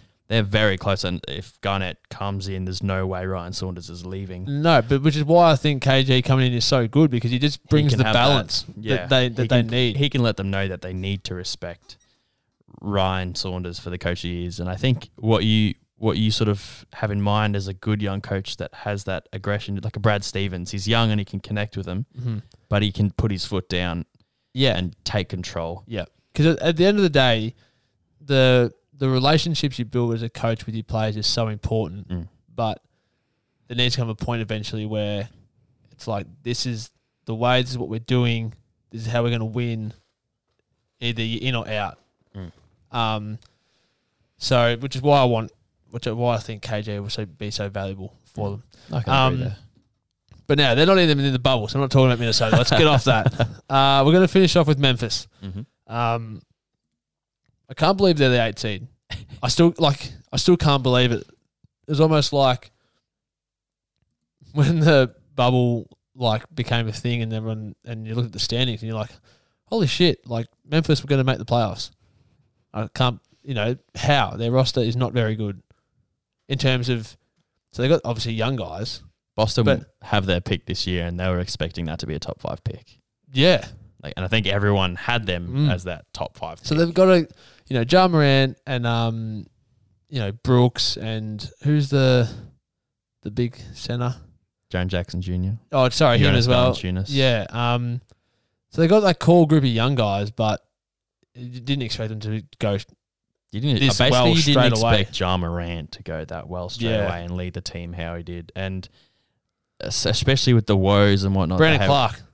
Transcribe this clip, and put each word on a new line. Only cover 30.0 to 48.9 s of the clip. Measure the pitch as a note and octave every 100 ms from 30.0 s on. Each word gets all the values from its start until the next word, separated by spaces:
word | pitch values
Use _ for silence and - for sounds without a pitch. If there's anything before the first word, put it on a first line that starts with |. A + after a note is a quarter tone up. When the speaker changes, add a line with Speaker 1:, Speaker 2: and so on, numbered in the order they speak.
| A#2 A2+
Speaker 2:
as |
a | A2+
coach | - A#2 A2+ -
with |
your | A2
players | - A2+ A2 G#2+
is | G2+
so | - A2+
important. | G#2+ - A2+ F2 G2 -
Speaker 1:
Mm. | F2+ E2 _ _ E3
Speaker 2:
But | A2 - _ _ _ _ _ _ _ _ _
there | A#2
needs | B2 B2
to |
come | A2+
a | G#2+
point | - A#2
eventually | G#2+ G#2+ G#2 G#2+ G#2+
where | G#2+ G#2 G2+ G2+ - _ _ _ _ _
it's | _ -
like, | G2+ - -
"This | A#2+ A#2+ C3
is | A2 A2+ _ _ _ -
the | A2+
way, | A#2+ B2+
this | B2+
is | B2
what | F2+
we're | A2+
doing, | A#2 B2+ A#2+ A#2 A2+ - _ _ _
this | A2+ A2
is |
how | A#2+
we're | A#2+
gonna | A#2+ A2+
win, | A#2 A#2+ A2+ G#2+ - _ _ _ _ _ _ _ _ _ _
either | A#2+ A#2
you're | A2+ A#2
in | C3 A#2+
or | G#2+
out." | G#2+ G2 - _ _ _ G2+
Speaker 1:
Mm. | F2 - _ _ _
Speaker 2:
Um, | B2 A2+ A2 G#2+ A2 - _ _ _ _ _ _ _ _ _
so, | - B2+ A#2+ A#2
which | C3+ C3
is |
why | C#3+ C#3+
I | B2+
want, | A2+ A2 - _ _ _
which | A#2 A#2+
is |
why | A2+ A#2+ A2
I |
think | - G#2+
K | - G#2+
G | G#2+ G2+
will | G2+
so, | - G2+
be | D2 G#2
so | - G2+
valuable | G2 G2 G2 F#2+ - _
for | - G2+
Speaker 1:
Mm. |
Speaker 2:
them. | G#2 - _ -